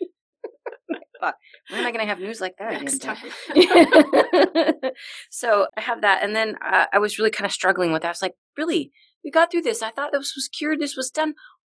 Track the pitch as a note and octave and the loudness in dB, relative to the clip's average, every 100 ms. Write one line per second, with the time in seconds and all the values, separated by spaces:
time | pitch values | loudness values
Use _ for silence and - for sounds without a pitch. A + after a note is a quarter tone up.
0 | F4 _ _ _ - _ A#4+ A4+ - - | -12 _ _ _ -18 _ -16 -14 -12 -12
1 | - - E3 - _ - - A3 B3 A3+ | -12 -8 -6 -6 _ -20 -12 -6 -4 -2
2 | G#3+ F#3 G3 A#3 - - G#3+ D#3+ C#4 - | -4 -4 -6 -8 -10 -8 -8 -6 -6 -6
3 | B3+ - - - - - F4+ F4 D#4 - | -6 -10 -10 -14 0 4 8 8 8 8
4 | D4 C#4 - F4 F#4 E4 B3 - C4 - | 6 4 2 4 2 2 0 0 -4 -8
5 | - - - - A#3+ G3+ - - G#3+ A3+ | -14 -20 -16 -6 2 2 2 -2 -6 0
6 | G#3 F#3+ G3+ A3 A3 F3 - F#3 - G3+ | 2 2 0 -2 -4 -4 0 2 4 2
7 | G#3 - A3 - G3+ - F#3 F#3 F3 D#3+ | 0 0 -2 0 -4 -2 0 2 2 0
8 | E3+ E3+ F#3+ - _ - E4 G#3 C3+ _ | -2 -4 -6 -6 _ -8 -2 -2 -4 _
9 | _ _ D4 D#4+ E4+ E4+ D#4+ A3 A3 - | _ _ -2 2 2 0 -2 -4 -6 -6
10 | C#4+ C#4+ C#4 C#4 - - D4+ D4+ C#4+ C#4 | -4 -4 -6 -8 -8 -6 -4 -2 -4 -6
11 | C4 - D#4 D4 - _ | -6 -4 -4 -4 -14 _